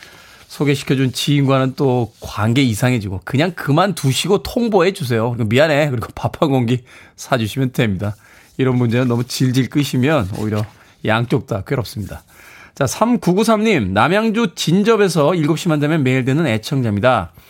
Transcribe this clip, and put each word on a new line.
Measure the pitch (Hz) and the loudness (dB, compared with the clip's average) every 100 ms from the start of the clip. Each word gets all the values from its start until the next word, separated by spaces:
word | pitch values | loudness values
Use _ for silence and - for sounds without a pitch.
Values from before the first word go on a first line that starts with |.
| - - - - - | -20 -20 -20 -20 -14
소개시켜준 | - 147 139 - 135 131 | -4 0 0 0 0 0
지인과는 | - - 143 135 135 131 127 | -2 0 2 2 2 0 0
또 | 139 123 113 - | 0 0 -2 -8
관계 | - - 110 120 | -12 -4 0 2
이상해지고 | 131 104 127 127 101 92 | 2 2 0 0 -4 -8
그냥 | - 131 175 170 | -4 -2 -2 -2
그만두시고 | - 143 202 - 139 127 170 196 | 0 2 2 0 -2 0 0 0
통보해 | - 247 233 202 175 | -2 -2 0 2 2
주세요. | 190 127 117 117 | 0 -2 0 0
그리고 | 120 107 | -2 0
"미안해." | 120 160 143 151 | 2 2 2 0
그리고 | 123 - - | -2 -8 -6
밥 | 113 - | -8 -2
한 | 160 | 0
공기 | 135 117 123 - - - - | 2 0 -2 -4 -20 -20 -20
사주시면 | - 131 107 131 131 | -4 -2 -2 -2 -4
됩니다. | - 117 90 101 104 - - - - | -2 -2 -2 -4 -8 -14 -20 -12 -4
이런 | 131 123 | 0 2
문제는 | 123 120 127 | 2 0 0
너무 | 120 120 | -2 -4
질질 | - 127 123 117 | -2 0 0 0
끄시면 | 151 139 131 127 156 92 101 | -2 -2 0 0 0 -2 -4
오히려 | 107 104 107 - - _ 113 | -4 -4 -4 -10 -20 _ -2
양쪽 | 110 120 139 - | 0 0 -2 -2
다 | 107 - | -6 -4
괴롭습니다. | 131 107 - 90 80 - - - - - - | -4 -4 -8 -10 -12 -20 -20 -20 -20 -14 -4
자, | 123 | -4
삼구구삼님. | - 226 233 - 180 220 214 220 180 95 | 0 0 2 2 2 2 2 2 2 2
남양주 | 98 131 196 226 214 226 - | 2 2 2 0 0 -2 -2
진접에서 | - 185 208 220 202 165 143 185 | 0 2 4 4 2 2 2 2
일곱 | 147 156 | 0 0
시 | 180 | 0
만 | 151 | 0
되면 | 147 165 | 2 2
매일 | 127 131 127 | 2 0 0
듣는 | 139 160 | 0 0
애청자입니다. | 110 - 139 117 101 120 120 85 - - | -2 -2 -2 0 2 2 2 -2 -10 -20